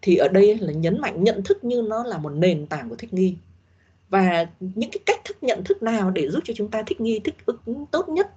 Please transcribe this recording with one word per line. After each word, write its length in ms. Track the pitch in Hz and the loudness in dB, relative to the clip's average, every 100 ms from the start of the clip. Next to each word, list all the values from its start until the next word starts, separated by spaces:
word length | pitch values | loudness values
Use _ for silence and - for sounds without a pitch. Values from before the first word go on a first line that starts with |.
Thì 140 | - 175 | 4 4
ở 120 | 208 | 6
đây 300 | 190 202 214 | 6 6 6
là 140 | 185 | 0
nhấn 280 | 151 165 208 | -2 0 0
mạnh 240 | 269 160 | -2 2
nhận 180 | 196 208 | 2 2
thức 200 | 196 392 | 0 -2
như 180 | 240 247 226 | 0 -2 -2
nó 160 | 220 | -4
là 140 | 247 180 | -4 -6
một 120 | 147 | -6
nền 360 | 143 180 165 147 | 2 2 2 -4
tảng 220 | 151 233 | -8 -8
của 80 | 233 | -12
thích 180 | 233 | -8
nghi. 220 | 185 185 165 - _ _ _ _ _ _ | 0 0 0 -12 _ _ _ _ _ _
Và 380 | 196 185 170 170 - | 2 4 2 -2 -4
những 300 | 185 190 233 | -10 -6 -6
cái 100 | - - | -4 -2
cách 140 | 403 | -2
thức 120 | - - | -4 -6
nhận 240 | 254 226 | -2 -2
thức 180 | 185 392 | 0 0
nào 280 | 226 226 190 | 0 0 0
để 180 | 185 143 | 0 0
giúp 100 | 196 | -2
cho 100 | - 226 | -4 -6
chúng 140 | 208 | -4
ta 120 | 220 | -4
thích 180 | 220 - | -4 -4
nghi, 200 | 226 220 | -2 -2
thích 100 | 254 - - | -2 -6 -6
ứng 400 | 240 - 262 285 | -6 -6 -8 -4
tốt 220 | 302 381 | -4 -2
nhất 220 | 320 403 | -2 -2